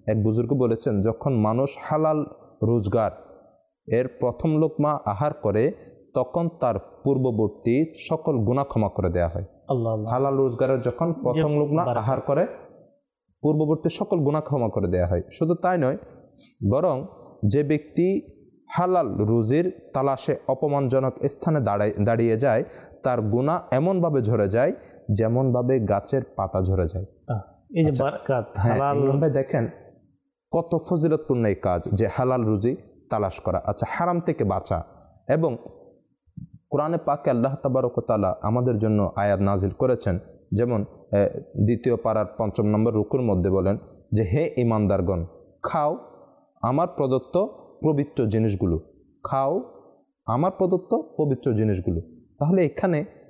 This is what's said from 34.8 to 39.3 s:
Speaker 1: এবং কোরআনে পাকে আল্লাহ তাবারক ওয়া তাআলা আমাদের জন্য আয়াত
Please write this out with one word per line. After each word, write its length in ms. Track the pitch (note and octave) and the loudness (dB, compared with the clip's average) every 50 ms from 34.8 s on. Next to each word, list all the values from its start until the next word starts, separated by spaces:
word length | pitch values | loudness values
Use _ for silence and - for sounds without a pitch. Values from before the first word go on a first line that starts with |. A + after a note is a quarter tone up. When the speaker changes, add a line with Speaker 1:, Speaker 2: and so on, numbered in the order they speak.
| - - - - - - _ _ _ - | -4 -8 -18 -20 -20 -20 _ _ _ -2
Speaker 1:
এবং 280 | C#3 D#3+ E3 D3 A#2+ - - - - - - - - _ _ _ _ _ _ _ _ - - - _ - _ - | 0 2 2 0 -2 -4 -10 -18 -20 -20 -20 -20 -20 _ _ _ _ _ _ _ _ -18 -18 -18 _ -20 _ -4
কোরআনে 280 | - C#3 D3 D#3+ E3+ E3 | -2 -2 0 0 -2 -2
পাকে 320 | - D3 C#3+ D3 - D3 | 0 -2 -2 0 0 0
আল্লাহ 240 | B2+ A#2 A#2+ C3+ C#3 | 0 2 2 0 -2
তাবারক 440 | - - C3+ B2 C3 B2+ A#2+ - - | -2 -2 0 0 2 0 0 -2 -4
ওয়া 80 | - - | -2 0
তাআলা 280 | A2+ G#2+ G2 F#2 - - - | 0 2 2 0 -2 -2 -2
আমাদের 360 | G#2+ A2+ B2 B2 B2+ A2+ G#2 | -2 0 0 2 2 0 2
জন্য 340 | A2+ A2 G#2+ G#2 G2 - - | 2 2 2 2 2 0 0
আয়াত 240 | - G2+ G#2 | -2 0 2